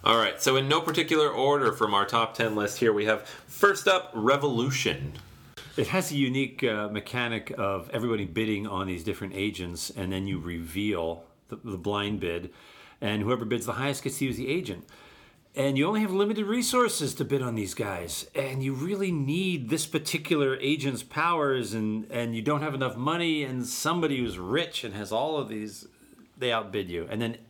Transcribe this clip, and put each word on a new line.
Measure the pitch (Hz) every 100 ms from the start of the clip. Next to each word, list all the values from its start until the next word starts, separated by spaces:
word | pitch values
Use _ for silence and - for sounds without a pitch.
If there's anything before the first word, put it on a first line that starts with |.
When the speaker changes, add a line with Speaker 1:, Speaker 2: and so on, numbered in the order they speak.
Speaker 1:
All | 113 113
right, | 107 -
so | - 131
in | 135
no | 156
particular | 165 160 160 160 147
order | 113 135 143 127
from | - 107
our | 101
top | 101 117 113
ten | - 113 107
list | 101 -
here, | 117
we | 104
have | 107 107 - - -
first | - 202 196 -
up, | 185 - 113 110 143 143
Revolution. | 117 131 131 107 71 69 - - - - - - -
Speaker 2:
It | 113
has | 185 180
a | 147
unique, | 135 131 135 -
uh, | 123 107 107
mechanic | 104 101 123 120 113 - -
of | 98 98 -
everybody | 120 117 110
bidding | 95 82 110 104 107
on | 95 95
these | 90
different | 85 92 98 92
agents, | 104 98 90 87 -
and | - 92
then | 95 98
you | 92
reveal | 85 85 82 90 104 92 82 82 - _ _
the, | -
the | 117 95
blind | 92 101 101 104
bid, | 92 85 87 - - - - -
and | 107 107
whoever | 104 123
bids | 110 120
the | 117
highest | - 139 135
gets | 135 -
to |
use | 135 110
the | -
agent. | 165 147 90 - - - - - _ _
And | - 135 135
you | 156
only | 214
have | 214
limited | 185 208 220 202
resources | 233 247 254 240 - 139
to | -
bid | 120 143
on | 127
these | 113 98
guys, | - 107 92 87 - -
and | - 135 131
you | 135
really | 131 160 196 196
need | 165 135 165 190 175 113
this | 156 -
particular | 160 156 165 156 160 139 131
agent's | 135 151 139 123
powers, | - 151 170 170 143 131 110
and, | 110 107 107 107
and | 123 117
you | 117
don't | 113 147
have | 156
enough | 135 131 113
money, | 131 170 170 156
and | 139 127 123
somebody | - 156 175 160 135
who's | 120 92
rich | 90 135 170 -
and | 113
has | 101 101
all | 110 147 156
of | 117
these, | 110 107 104 - _ - - - -
they | 123
outbid | 113 104 104 92
you, | 87 85
and | 107
then | 117 117 -